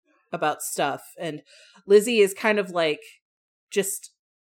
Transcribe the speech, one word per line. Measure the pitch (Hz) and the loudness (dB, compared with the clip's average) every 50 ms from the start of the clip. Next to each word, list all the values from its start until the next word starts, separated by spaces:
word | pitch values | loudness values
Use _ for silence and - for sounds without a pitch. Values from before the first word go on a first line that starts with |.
| _ _ _ _ _ _ | _ _ _ _ _ _
about | - 160 160 151 143 - | -8 -4 -4 -4 -4 -4
stuff, | - - - 196 160 143 127 127 - - - - | -8 -10 -6 -4 -4 -4 -4 -8 -12 -18 -18 -14
and | 180 160 147 147 - _ - - - - - 190 _ 196 | -12 -12 -12 -12 -16 _ -20 -20 -20 -20 -20 -10 _ 4
Lizzie | 196 208 202 247 240 220 | 6 6 6 4 4 4
is | 202 190 196 | 4 4 2
kind | - - 220 214 208 | -2 -2 -2 0 0
of, | 196 180 | -2 -2
like, | 175 175 165 156 151 147 - - - _ _ _ _ _ _ _ _ _ _ _ | -2 -2 0 0 -2 -4 -8 -18 -20 _ _ _ _ _ _ _ _ _ _ _
just | - 202 185 185 - - - - _ _ _ _ _ _ _ _ | -4 -4 -4 -4 -6 -12 -14 -18 _ _ _ _ _ _ _ _